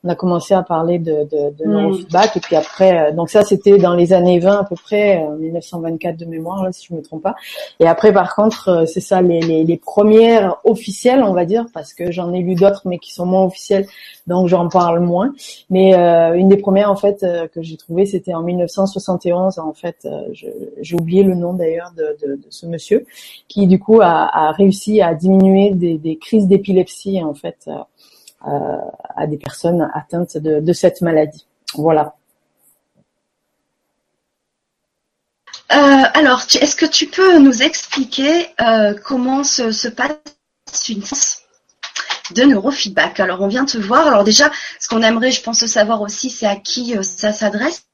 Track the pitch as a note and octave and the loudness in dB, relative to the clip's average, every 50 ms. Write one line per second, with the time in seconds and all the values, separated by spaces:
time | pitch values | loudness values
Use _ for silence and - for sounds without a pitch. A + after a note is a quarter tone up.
0 | - F3 F3 - - F3+ F3 E3+ - - G3+ F#3 F3+ - F3 D#3+ E3 E3+ F3 F3 | -4 -6 -6 -4 -2 -2 -2 -2 0 0 0 0 0 -2 -4 -2 0 -2 -2 -2
1 | E3 E3 D#3 D3+ D3 D3 D#3 D3 C#3+ D3 D3 D3+ D#3+ - G#3 G3+ G3+ G3 F#3+ F#3 | -2 -4 -2 -4 -4 -4 -4 -4 -4 -4 -6 -6 -4 -2 -2 0 0 -2 -2 -4
2 | F#3 - D#3+ F3+ G#3+ A3 - F3+ - - E3+ D#3 D#3 - - - F#3+ F#3+ F3+ E3+ | -6 -2 0 0 0 0 -2 -6 -4 -2 -2 -2 -2 -4 -2 2 2 4 4 2
3 | D#3 D3+ D3+ E3+ E3+ D#3 - G#3+ G#3 - G3+ - - G#3 G3+ G3 F3+ F3+ F3 F3 | 0 0 -2 -4 -6 2 2 2 2 2 0 0 4 4 6 6 6 4 2 2
4 | F3 E3+ F#3+ F3+ F3 F3+ F3+ F3 E3+ F#3+ G3+ G3+ G3 G3+ F3 E3+ _ - G#3+ G#3 | 4 4 4 4 4 4 2 4 4 2 2 2 -2 -6 -8 -14 _ -4 -2 0
5 | G#3 G3+ G3 E3+ D#3 D3+ D3+ D#3 D#3+ D#3+ E3 E3+ - - F3+ E3+ E3 E3 E3 D#3+ | 2 2 2 0 0 -6 -8 -8 -8 -8 -8 -8 -10 -10 -12 -10 -8 -8 -8 -6
6 | - F3 E3 E3 E3+ E3 E3 D#3+ D#3+ E3+ F#3 G3 F#3 F#3 F3+ - - _ F3 D#3+ | -6 -8 -8 -8 -12 -12 -12 -10 -10 -8 -6 -6 -6 -6 -6 -10 -14 _ -12 -12
7 | C#3+ _ D#3+ D#3+ D#3+ F#3+ - - - - - - - - _ _ E3 E3 E3 - | -12 _ -14 -8 -6 -6 -8 -8 -16 -16 -14 -14 -14 -16 _ _ 4 4 4 4
8 | - A3 F#3+ G3 F3+ F3+ - - G#3 A3 A3 - - F#3+ F3+ E3 E3 E3 D#3+ F#3 | 4 4 4 4 0 0 -2 0 0 0 0 -2 -2 0 2 2 0 -2 -2 -8
9 | - - G3 F3+ F3+ F3 E3+ E3 E3 E3 D#3+ D#3+ D#3+ E3 E3+ E3 _ - - G#3 | -4 -2 0 2 2 2 2 0 0 0 0 0 2 0 -2 -4 _ -4 0 2
10 | G#3 G#3+ G#3+ A3 A3+ A#3 A#3 A3+ G3 F#3 E3 - - A3+ A3 - - - F#3+ - | 4 6 6 6 6 6 4 4 2 0 -4 0 0 0 0 0 -4 -12 -12 -2
11 | - B3 B3+ C4+ B3 G3+ F#3 F3+ F3 E3+ G#3 A#3 A#3 A#3 _ E3 D3+ - - - | 0 2 2 2 2 2 0 -2 -2 0 -2 -2 -2 -6 _ -16 -16 -16 -12 -8
12 | E3+ F3 E3+ F3+ F3 F3 F3 F#3 F3 F3 F#3 F3 G3 G3 G3 G3 _ F#3 F3 F3 | -8 -6 -6 -6 -6 -4 -4 -4 -4 -2 0 2 2 2 2 0 _ -8 -8 -8
13 | - - - - F3+ F3+ F#3 F#3+ F#3+ F3+ F#3 - - - G#3 G3 G3 G3 - - | -12 -18 -10 -8 -4 0 2 2 2 0 -2 -8 -4 -2 -2 -2 -2 -6 -12 -20
14 | - - - _ _ - F3 F3+ F#3 E3+ F#3 F3 F3 E3+ F3 F#3 F3 E3+ E3+ E3+ | -20 -20 -20 _ _ -4 -2 0 2 2 2 0 0 2 2 2 2 2 0 0
15 | F3 F3 E3+ F3 G#3+ C#4 C#4 - - - - - _ _ F#3 F#3 F#3+ F#3+ F#3+ F3+ | 0 0 0 -2 -2 -4 -6 -10 -20 -20 -20 -20 _ _ 0 4 6 6 6 6
16 | F3 F3 E3+ E3+ E3 E3 E3+ F3 F#3+ F#3+ G3 G3+ G3+ G3+ F#3+ G3 G#3 G#3 G3 G3 | 6 4 4 4 4 2 2 2 4 4 4 4 4 0 2 2 2 2 0 0
17 | - G3+ G3+ G3+ G3 F3+ F3 E3+ E3 D#3+ _ E3+ E3 E3 D#3+ D#3 _ - E3 F3 | 0 -2 -2 0 -4 -4 -4 -4 -6 -8 _ -12 -12 -12 -14 -18 _ -6 -2 -2
18 | G3+ G3+ G3 F3+ - F#3 F3 E3 E3 F3 F3+ F3+ F3 E3+ - G3 F#3+ G3 G3 F#3+ | -2 -2 -2 -8 -8 -6 -8 -6 -6 -4 -4 -4 -4 -4 -2 -4 -4 -2 -4 -8
19 | - - F3+ F3 - F3+ F3 F3+ F#3 F#3+ F#3 F3 D#3+ D#3 D3+ _ - E3+ E3 _ | -6 -6 -6 -4 -2 -2 -2 0 -2 -2 -4 -6 -10 -12 -12 _ -12 -12 -12 _
20 | - D3 D3 D3 - - - - - - - - - - - - C#3+ D3+ E3+ E3+ | -14 -12 -12 -12 -12 -14 -16 -16 -16 -16 -14 -14 -16 -16 -16 -16 -12 -6 -6 -6
21 | E3 E3 F3+ F#3+ G3 F#3+ F#3 F3 F3 F3 F3+ F3+ E3+ D#3+ E3 E3+ F3 F3 F3 E3 | -4 0 2 2 4 2 2 -2 -4 -6 -4 -2 -2 -2 -4 -4 -10 -14 _ -8
22 | D#3 D3+ D3 D3 D3+ C#3 C#3 C#3 - _ - - - E3+ E3+ D#3 - - G#3 B3+ | -6 -6 -6 -8 -8 -8 -8 -10 -12 _ -20 -16 -12 -12 -12 -12 -4 -2 -2 -2
23 | - _ _ - - - - - _ _ - G3+ G3 F3 F#3+ F#3+ - - A3 A3+ | -2 _ _ -20 -20 -20 -20 -20 _ _ -2 0 4 4 4 4 4 4 6 6
24 | G3+ F3 E3 D#3+ E3 - - - D#3 D#3 D3+ - G3 G3 F#3+ G3 - G#3 G#3+ G#3+ | 6 6 4 2 0 0 0 0 0 0 2 2 2 2 2 0 -4 0 2 2
25 | F#3 E3+ E3 D3+ F3 F#3 F#3+ F#3+ F#3+ F#3+ F#3+ G3 G3 G3+ F#3+ F3+ F3 E3+ E3 D#3 | 2 2 0 0 0 2 4 4 6 6 4 4 4 2 2 0 -2 -2 -2 -4
26 | D#3 D#3+ D#3+ D#3 - - - G#3+ G3+ F3+ G3 F#3+ G3 G3+ F#3+ F#3 F#3 - - - | -4 -6 -8 -8 -6 0 0 2 4 4 2 2 2 0 0 0 0 -2 -8 -12
27 | - G3 G3 F#3 E3 D3+ D3 C#3+ - E3+ - _ _ D#3+ D3+ - - _ _ _ | -8 -6 -4 -4 -4 -6 -8 -8 -12 -14 -14 _ _ -14 -14 -14 -16 _ _ _
28 | _ _ _ _ _ - _ _ - - C#3+ C#3+ D3+ - - - - - - - | _ _ _ _ _ -20 _ _ -10 -6 -6 -6 -4 -6 -8 -8 -10 -14 -16 -18
29 | - - - - D#3 D3+ D3+ D3+ - - - - - E3+ F3 E3+ D#3 - - D3+ | -20 -14 -8 -6 -6 -6 -6 -8 -10 -14 -12 -6 -4 -2 0 0 -2 -4 -6 -12
30 | D3 _ - E3+ F3 - - D#3 D3+ D#3 D#3 D3+ D#3 E3+ E3+ - - F3 F3 - | -12 _ -6 -6 -6 -6 -8 -8 -4 -2 -2 0 0 0 0 2 2 0 0 0
31 | F3+ E3 D#3+ D#3 D3+ D3+ - - _ _ _ _ _ - - - D3+ E3 D#3+ D3+ | -2 0 2 0 0 0 -6 -18 _ _ _ _ _ -14 -10 -2 0 2 2 2
32 | D3 B2 - _ _ _ _ _ _ _ _ _ _ _ _ _ _ _ _ _ | 0 -2 -8 _ _ _ _ _ _ _ _ _ _ _ _ _ _ _ _ _
33 | _ _ _ _ _ _ _ _ _ _ _ _ _ _ _ _ _ _ _ _ | _ _ _ _ _ _ _ _ _ _ _ _ _ _ _ _ _ _ _ _
34 | _ _ _ _ _ _ _ _ _ _ _ _ _ _ _ _ _ _ _ _ | _ _ _ _ _ _ _ _ _ _ _ _ _ _ _ _ _ _ _ _
35 | _ _ _ _ _ _ _ _ _ - - - _ - - C#4+ C#4+ C#4 C#4 C4+ | _ _ _ _ _ _ _ _ _ -20 -20 -20 _ 0 2 4 6 6 6 6
36 | C4 - - D4+ D#4 C4 B3+ B3 - - - - - D4 - - E4 D#4 - - | 4 4 2 2 2 2 2 0 0 -2 0 0 0 0 0 -2 -2 0 0 -2
37 | D#4+ - - - F#4+ F#4 F4+ D#4+ C#4 C#4 A#3+ A3 C4 D#4+ E4 - - - - C#4 | -4 -4 0 2 4 6 8 8 8 6 6 2 -2 -2 -2 -6 -10 -8 -6 -6
38 | C4 - - - C4+ D4 D#4+ F4 E4+ - _ - A3+ A#3 A3+ A3 G#3+ G#3 G3+ G#3 | -6 -6 -4 -2 0 0 0 0 -2 -4 _ -2 0 2 2 2 2 0 -2 -4
39 | - - C4+ B3+ B3 B3+ C4 C#4 C#4 C4+ - - A#3+ A3+ A3 - - A#3 A3 - | -8 -6 -6 -4 -2 -2 -2 -2 -2 -4 -4 -2 -4 -4 -4 -6 -8 -8 -6 -6
40 | B3 C#4+ D4+ D4+ _ - _ _ _ _ _ _ _ - - - - - A3 G3+ | -6 -6 -6 -10 _ -20 _ _ _ _ _ _ _ -12 -10 -10 -8 -8 -8 -10
41 | G3 - C#4+ - - - - - _ _ _ _ _ _ _ _ - - _ - | -8 -8 -4 -2 -2 -2 -2 -8 _ _ _ _ _ _ _ _ -20 -14 _ -12
42 | - - - - - - F3 G#3+ B3+ C#4+ B3+ G3+ F#3+ C4+ C#4 - - G3+ F#3+ E3 | -10 -10 -12 -12 -12 -6 0 2 4 4 4 2 0 -4 -4 -4 -8 -4 -2 -2
43 | D3+ F3 - - F#3+ F#3 F#3 F#3 G3 G3 G#3+ C4 C#4 C#4 - A3+ G3+ F#3+ A#3+ D4 | -2 -2 -2 -4 -4 -4 -2 -4 -4 -4 -2 -2 -4 -4 -4 -6 -4 0 0 2
44 | D#4+ D4 B3 G3+ G3+ A3 G#3 - C#4+ - - - - - - _ - - A#3 A3+ | 4 4 4 4 2 2 4 4 2 2 0 -4 -14 -16 -14 _ -10 -4 -2 0
45 | A3+ A3 A3+ A3+ B3 C4 B3 - - A3+ A#3 A3+ A#3+ A3+ - A3+ G#3 G#3 A#3 G#3+ | 0 0 0 0 -2 -2 -2 -4 -6 -4 -2 -2 -2 0 0 -2 0 0 -2 -4
46 | G#3 G3+ - - - B3+ - - A#3 G3+ G3+ G3 _ - - B3 B3 A#3 A#3+ G3+ | -4 -8 -8 -10 -10 -10 -8 -4 -4 -4 -4 -4 _ -10 -8 -8 -6 -6 -6 -6
47 | F#3+ F#3+ - - - G#3+ G#3+ - A3 G#3 G#3+ G#3 A#3+ D#4 E4+ - _ _ | -6 -8 -8 -6 -4 -4 -4 -2 -4 -4 -4 -4 -4 -6 -6 -8 _ _